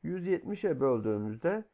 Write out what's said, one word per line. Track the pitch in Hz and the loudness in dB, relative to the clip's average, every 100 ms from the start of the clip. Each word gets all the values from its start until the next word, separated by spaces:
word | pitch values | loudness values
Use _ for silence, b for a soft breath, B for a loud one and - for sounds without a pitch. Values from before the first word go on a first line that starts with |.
yüz | 240 185 175 | -6 -6 0
yetmişe | 180 - 202 202 139 | -2 -2 -4 -2 2
böldüğümüzde | 135 120 110 104 107 110 170 208 220 | 4 4 2 0 -2 -2 -2 -2 -6